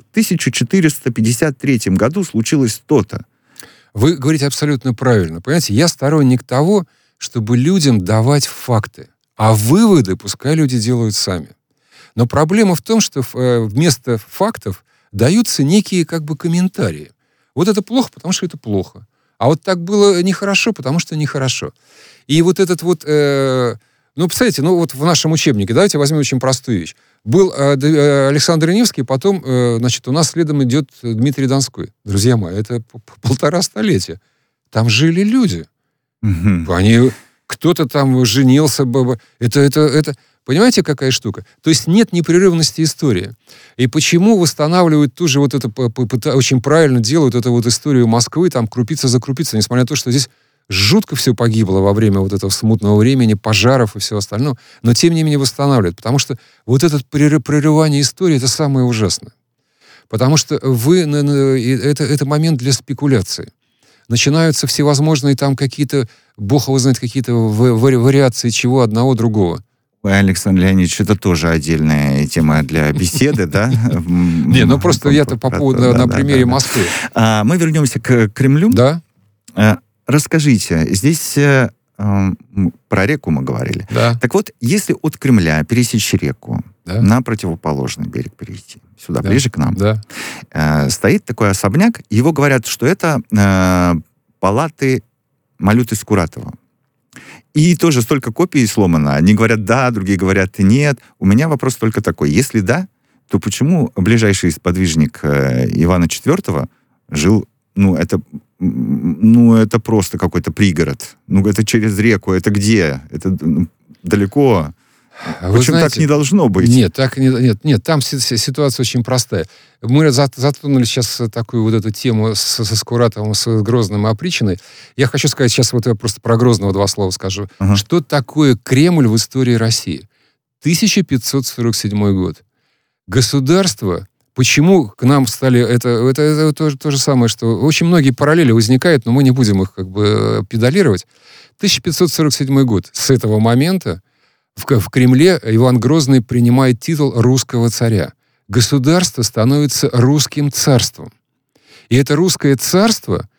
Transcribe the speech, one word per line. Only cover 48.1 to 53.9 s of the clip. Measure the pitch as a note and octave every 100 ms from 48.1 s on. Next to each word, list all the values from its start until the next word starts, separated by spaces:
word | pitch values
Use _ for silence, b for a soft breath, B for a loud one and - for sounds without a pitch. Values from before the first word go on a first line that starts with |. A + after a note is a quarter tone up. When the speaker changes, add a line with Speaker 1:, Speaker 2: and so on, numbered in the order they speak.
| A#2 - D#3 F3+
Speaker 2:
там, | B2+ A2+
крупица | B2+ A2+ D#3 C3
за | A#2+
крупицей, | C#3 C3 E3 A2
несмотря | - B2
на | A#2+
то, | D3+
что | B2
здесь | C3+ B2+ _ _ _ -
жутко | F#2 G2+ G3+ - C#3
всё | C3+
погибло | A2 A#2 A2+ F#2+ F#2+
во | G2
время | G2+ A2 G2
вот | F#2+
этого | G2 G2
смутного | - A2 A2 G2+ G#2
времени, | A#2+ C3+ A2+
пожаров | G2+ G#2+ G#2 B2 C3 G#2+